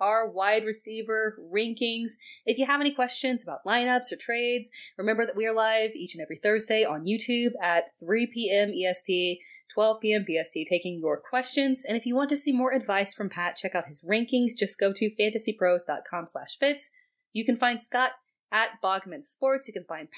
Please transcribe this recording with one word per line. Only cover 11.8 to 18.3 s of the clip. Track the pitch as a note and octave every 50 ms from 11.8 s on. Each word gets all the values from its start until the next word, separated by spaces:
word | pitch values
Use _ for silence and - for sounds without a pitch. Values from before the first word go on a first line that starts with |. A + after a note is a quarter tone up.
| -
And | - G#3+
if | A#3 -
you | B3 A#3+
want | C4 C#4+ C#4
to | D4
see | C#4+ - D4 C4
more | B3 B3+ C4 C4
advice | C4 - - G3 G3 G3+ G3 -
from | - G#3 F#3
Pat, | - E3+ F3 F3 -
check | - - F#3+ -
out | F3+ -
his | - D3+ - - E3
rankings. | G#3 A3+ A#3 A#3 - B3 B3 A#3 A3+
Just | - G#3+ G3 - -
go | G3+ G3 G3
to | - A3 G#3+ G#3+ -
fantasypros | G#3 G#3+ G#3+ A3 - - G#3+ - F#3 F3+ F3+ F3 F3
dot | - D3 - - -
com | - F3 E3 -
slash | - C#3 C3+ - - -
fitz. | C#4+ C#4+ D4 C#4+ - - - _ _ _ _ _ _ _ -
You | G#3+ A3+
can | A#3+ A#3+
find | A#3 - B3 A#3+ A3 -
Scott | - - B3 B3+ B3+ - - _ _